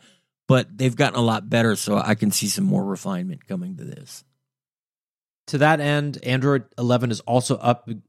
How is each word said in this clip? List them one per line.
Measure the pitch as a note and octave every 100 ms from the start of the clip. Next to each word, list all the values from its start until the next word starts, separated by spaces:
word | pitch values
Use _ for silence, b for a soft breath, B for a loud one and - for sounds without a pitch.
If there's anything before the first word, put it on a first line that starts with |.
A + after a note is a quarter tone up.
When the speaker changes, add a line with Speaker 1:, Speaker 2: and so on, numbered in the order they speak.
| b b b _ -
Speaker 1:
but | B2+ - G#2
they've | C3 A2+
gotten | C3+ B2
a |
lot | A#2 A2 G2+
better, | A#2 A2+ G2+
so | - G2+
I | -
can | G#2+ G#2+
see | - G#2
some | G2 F#2+
more | G2
refinement | G2 F#2 G2 F2+ F#2 D2 -
coming | F#2+ F2+ F2
to | B1
this. | - - - _ _ _ _ _ _ _ _ _ _ _ _ -
Speaker 2:
To | C#3+
that | D3+ D#3
end, | D3 D3 D3 C3+
Android | B2 C3 C#3 C#3 - -
eleven | A#2+ B2 A#2+
is | G#2
also | - B2 - B2+
up | A#2+ A#2+ - A2